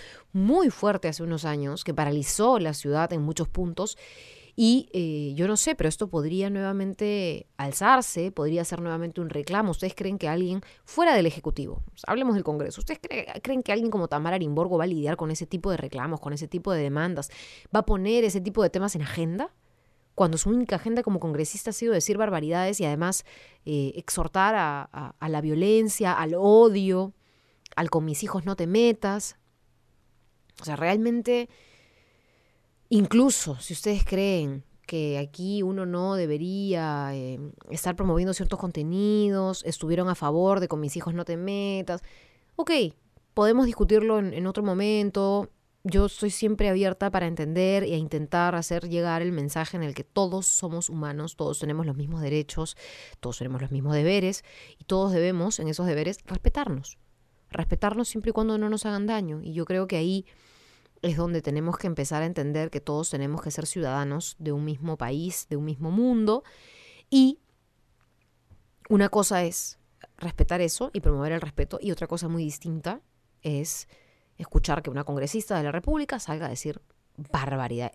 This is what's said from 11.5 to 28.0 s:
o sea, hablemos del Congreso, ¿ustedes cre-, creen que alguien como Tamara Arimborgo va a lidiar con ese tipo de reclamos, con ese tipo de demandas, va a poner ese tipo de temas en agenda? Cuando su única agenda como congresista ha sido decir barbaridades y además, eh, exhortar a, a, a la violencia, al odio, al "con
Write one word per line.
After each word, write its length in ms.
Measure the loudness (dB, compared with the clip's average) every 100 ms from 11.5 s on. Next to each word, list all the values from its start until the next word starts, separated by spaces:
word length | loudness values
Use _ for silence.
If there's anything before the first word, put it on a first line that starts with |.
| -4 -4 -6 -8
o 40 | -8
sea, 100 | -4
hablemos 280 | 0 2 0
del 80 |
Congreso, 380 | 0 -2 -4 -6
¿ustedes 180 | -6 -8
cre-, 420 | -8 -8 -8 -8
creen 220 | -4 -2
que 80 | 0
alguien 180 | 0 0
como 200 | 0 0
Tamara 260 | -2 0 0
Arimborgo 420 | 0 0 2 2
va 60 |
a 40 | 2
lidiar 280 | 0 -2 -2
con 160 | -4
ese 140 | -4 -6
tipo 260 | -4 -2
de 60 | -2
reclamos, 420 | -4 -6 -4 -6
con 140 | -6
ese 160 | -8 -6
tipo 240 | -6 -2
de 80 | 0
demandas, 480 | 0 0 -2 -4 -8 -14 -20 -20 -2
va 60 | 0
a 60 | 2
poner 400 | 2 4 4 4
ese 160 | 2
tipo 200 | 0 2
de 80 | 2
temas 260 | 2 -2 -2
en 60 |
agenda? 500 | -4 -2 -2 -2 -6 _ _ _ _ _ _
Cuando 240 | 2 2 2
su 120 | 2
única 260 | 2 2 -2
agenda 280 | -2 -2
como 180 | 0 0
congresista 480 | 0 -2 -2 -6 -8
ha 40 |
sido 200 | -2 2
decir 240 | 2 2 0
barbaridades 640 | 0 0 0 0 0 0
y 40 | 0
además, 380 | 0 0 -2 -6 -18 -20 _
eh, 300 | -4 -2 -2 -4
exhortar 600 | -4 -2 0 2 2 2
a, 340 | 0 -2 -8
a, 240 | -12 -12 -8
a 120 | -4
la 100 | -2
violencia, 720 | 0 2 4 4 4 0 0
al 220 | 0 0 2
odio, 800 | 8 10 10 8 2 0 -2 -8 _ _ _ _ -10 -4
al 120 | 0
"con 140 | 0